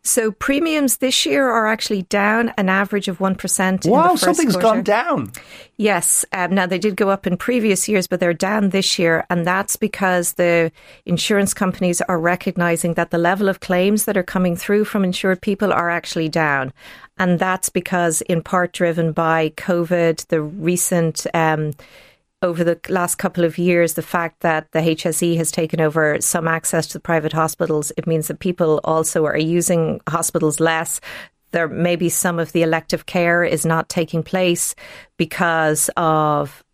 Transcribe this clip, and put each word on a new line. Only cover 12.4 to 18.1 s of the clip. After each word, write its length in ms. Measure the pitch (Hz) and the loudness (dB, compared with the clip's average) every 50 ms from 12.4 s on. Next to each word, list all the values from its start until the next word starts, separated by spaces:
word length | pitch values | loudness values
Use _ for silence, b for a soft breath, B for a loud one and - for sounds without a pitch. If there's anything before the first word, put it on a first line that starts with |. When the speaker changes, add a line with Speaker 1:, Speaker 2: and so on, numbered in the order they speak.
| - 196 175 180 175 175 170 165 - 170 165 | -2 -4 -2 0 0 2 2 0 0 -2 0
Speaker 1:
that 160 | - 170 - | 0 -2 0
the 60 | - | 0
level 300 | 170 170 170 190 196 208 | 0 2 2 2 2 0
of 140 | 196 185 - | 0 0 -2
claims 420 | - - 185 180 185 202 214 208 - | -2 0 0 2 4 2 2 2 0
that 140 | - 202 | 0 0
are 60 | 190 180 | -2 -2
coming 340 | - - 190 180 180 170 | 0 0 0 0 0 0
through 260 | 165 - - 202 208 214 | -2 -2 0 0 0 0
from 220 | 208 - 208 196 | 0 0 0 0
insured 340 | 180 180 - - 190 185 180 | 0 -2 -2 0 0 0 0
people 320 | - 214 196 - 214 190 | -2 -4 -2 0 0 0
are 180 | 170 - 170 170 | 0 0 0 0
actually 380 | 170 170 - - - 175 160 | -2 -4 -4 -6 -4 -4 -4
down. 460 | 156 156 170 160 147 143 139 131 135 B B B B B B B B B | -2 0 0 0 2 0 0 -2 -6 B B B B B B B B B
And 220 | - 190 180 180 160 | -2 0 0 2 2
that's 300 | 190 185 185 185 - - | 2 -2 -2 -2 -4 -4
because, 520 | _ 185 175 - 190 180 175 170 | _ -4 -4 -2 -2 0 0 0